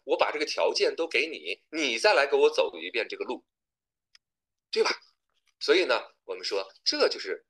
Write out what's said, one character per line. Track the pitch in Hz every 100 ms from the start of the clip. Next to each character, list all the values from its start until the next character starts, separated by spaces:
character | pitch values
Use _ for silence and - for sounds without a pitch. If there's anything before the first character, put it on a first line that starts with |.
| -
我 | 170
把 | 165
这 | 151
个 | 151
条 | - 185
件 | 185 180 -
都 | 170
给 | 120 156
你， | 113 80 98 _
你 | 156 143 113
再 | 214
来 | 180 143
给 | 139
我 | 147
走 | - 82 82
一 | 87
遍 | 113 95
这 | 98
个 | 101
路， | 120 _ _ _ _ _ _ _ _ _ _ _ _ -
对 | 440
吧？ | 440 - _ _ _ _ _ -
所 | - 170
以 |
呢， | 156 113 - _
我 | -
们 | 92 92
说 | 98 95 - -
这 | 302 240
就 | -
是 | 95 - _